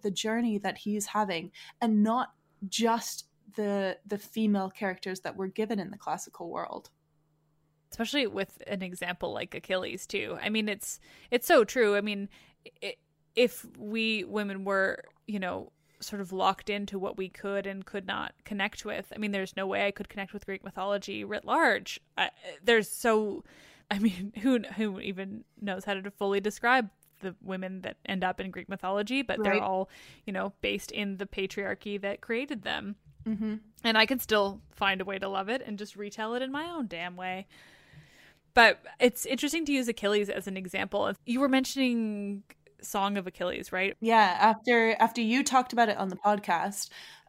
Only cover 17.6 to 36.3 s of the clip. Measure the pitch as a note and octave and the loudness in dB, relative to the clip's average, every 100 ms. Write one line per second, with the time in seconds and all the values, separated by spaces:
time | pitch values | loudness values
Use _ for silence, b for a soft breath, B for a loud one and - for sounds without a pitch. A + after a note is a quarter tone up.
17.6 | G3 G3 F#3+ G3+ F#3 F#3+ - - - G#3 | -4 -8 -8 -8 -4 -4 -6 -10 -10 -4
18.6 | G3+ - G#3+ - F#3+ - G#3+ G3+ F#3+ - | -4 -4 -8 -8 -8 -6 -4 -2 -4 -4
19.6 | F#3+ G3 G3+ G3 G#3 - F#3+ G#3 - F#3+ | -2 0 0 -2 -10 -10 -10 -10 -10 -10
20.6 | F#3+ - F#3+ G3+ G3 G#3+ G3+ G#3 - C4 | -10 -6 -2 -2 -4 -8 -6 -6 0 4
21.6 | D#4 G3+ - - _ - F#3+ - - C#3+ | 4 4 -2 -12 _ -2 -2 -4 -16 -6
22.6 | F#3+ A3+ G3+ - A#3+ A3 G#3+ - - B | 4 4 4 0 4 4 2 -4 -10 B
23.6 | B B B G3 A3 F3+ G3 A3 A3+ B3 | B B B 2 2 2 -8 -2 2 2
24.6 | - - A3 F#3+ - F#3 G3 G#3+ - - | 2 -4 -4 -4 -8 -8 -8 -10 -16 -12
25.6 | G3+ F#3+ G3 G3 G3 - G3+ G3+ G3+ - | -6 -6 -4 -4 -4 -4 0 2 0 0
26.6 | A#3 C4 G#3+ _ _ - F#3+ F3+ F#3+ F#3+ | 4 4 2 _ _ -12 -10 -10 -8 -8
27.6 | F#3 F#3+ F3+ - - F#3+ F#3 F#3 F#3+ F#3 | -6 -8 -10 -10 -4 0 0 -2 -6 -8
28.6 | - G3 F#3 G3 G#3+ C4 B3+ - G#3 G3+ | -8 -6 -2 0 0 0 0 0 2 2
29.6 | G#3 F#3+ F#3+ B B B - F#3+ G3 - | 2 -2 -4 B B B -8 -6 -6 -4
30.6 | G3+ G3+ - G#3+ G3+ F#3+ G3+ - F#3+ - | -2 -2 -4 -6 -4 -4 -8 -4 -4 -4
31.6 | G3 G3+ G#3+ G3+ G3 G3 - A#3 C#4+ B3+ | -4 -4 -6 -4 -4 -6 -4 -4 -4 -6
32.6 | F#3+ - G3 G#3 - - - G#3+ A3 G#3+ | -4 -4 -4 -12 -16 -10 -4 -2 -2 -4
33.6 | - _ A#3 A3+ A3 C4 - G#3+ G3 G3 | -10 _ 2 4 4 2 4 4 4 0
34.6 | - - G3 F#3+ F#3+ G3 G3 G3 G3 C4 | -14 -2 0 0 -2 -4 -4 -4 -2 -4
35.6 | A3 G3+ G#3 G3 G#3 G3+ A3 | -4 -8 -10 -10 -12 -6 -4